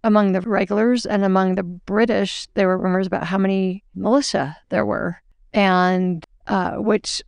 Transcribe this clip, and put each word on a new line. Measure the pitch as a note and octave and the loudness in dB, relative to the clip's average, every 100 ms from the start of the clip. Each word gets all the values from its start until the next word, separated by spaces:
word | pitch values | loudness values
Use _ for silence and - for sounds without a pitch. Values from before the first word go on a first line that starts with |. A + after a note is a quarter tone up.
among | A3+ G#3+ G3+ | 2 4 4
the | F#3+ | 0
regulars, | G3 G3+ F#3+ G#3 A3+ B3 | 0 -2 0 2 2 0
and | - G#3 G3 | 0 0 2
among | F#3+ F#3+ F#3 | 2 2 0
the | |
British, | F3 F3+ - G#3 A3+ G3+ G3 - - | -4 -10 -4 0 2 0 -2 -6 -6
there | - F#3+ | 0 0
were | F#3 | 2
rumors | F#3 F#3 F#3+ | 0 0 -2
about | - | -4
how | E3 F#3+ | -2 0
many | F#3+ F#3+ F#3+ F#3+ _ | 0 0 -2 -4 _
militia | F#3 F#3+ C4+ C#4+ - C#3 - - | -4 0 2 0 -4 -4 -8 -4
there | G#3+ G#3 | -2 -2
were, | - F3 E3+ _ _ _ | -2 -6 -8 _ _ _
and, | G#3 G3 F3+ F3+ F#3 F#3 E3+ - _ - | 0 2 4 2 2 0 -4 -10 _ -4
uh, | G3 F3 - | -2 -2 -2
which | G#3+ G#3+ - - | 0 0 -2 -10